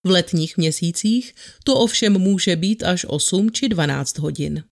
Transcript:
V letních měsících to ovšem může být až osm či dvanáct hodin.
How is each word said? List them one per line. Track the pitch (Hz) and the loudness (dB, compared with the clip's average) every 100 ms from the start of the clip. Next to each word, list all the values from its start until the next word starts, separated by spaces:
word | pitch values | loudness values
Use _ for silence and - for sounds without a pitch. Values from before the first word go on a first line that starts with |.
V | 180 | 2
letních | 185 175 165 160 - | 0 2 -2 -2 0
měsících | 160 156 170 170 214 240 247 - - - | 0 0 -4 -2 0 -2 -4 -18 -20 -6
to | - 262 | 0 2
ovšem | 233 - 214 | 2 2 2
může | 196 185 196 190 170 | 4 4 2 2 0
být | 185 220 | 0 0
až | 170 180 - | -2 -2 -2
osm | 147 - 185 214 | -2 0 2 0
či | - 269 | 0 -2
dvanáct | 170 147 139 139 - | 0 0 -2 -4 -4
hodin. | 151 147 151 147 - | -6 -4 -4 -6 -10